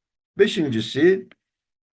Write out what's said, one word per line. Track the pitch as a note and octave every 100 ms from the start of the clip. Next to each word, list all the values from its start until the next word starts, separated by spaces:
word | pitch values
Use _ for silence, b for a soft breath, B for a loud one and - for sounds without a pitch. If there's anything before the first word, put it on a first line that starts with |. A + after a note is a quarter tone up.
| _ _ _ -
Beşincisi, | G#3+ G#3 D3 A2 G#2+ C3 E3+ F#3+ - _ _ _ _ _ _